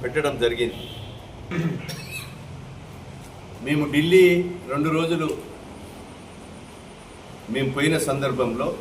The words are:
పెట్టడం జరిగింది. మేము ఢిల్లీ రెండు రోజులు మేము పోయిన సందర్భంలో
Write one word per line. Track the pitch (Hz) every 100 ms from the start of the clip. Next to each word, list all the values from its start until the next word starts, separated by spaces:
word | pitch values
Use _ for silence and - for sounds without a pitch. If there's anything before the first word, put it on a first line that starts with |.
పెట్టడం | 127 156 147 139
జరిగింది. | 120 117 117 - - - - - - - - 170 165 135 - - - - - - - - - - - - - - - - - - 123
మేము | 151 147 143
ఢిల్లీ | 160 185 180 175 180 - -
రెండు | 139 156 156
రోజులు | 165 165 156 - - - - - - - - - - - - - - - - - - - - - -
మేము | 123 135 139
పోయిన | 143 160 -
సందర్భంలో | 139 139 127 120 113 147 -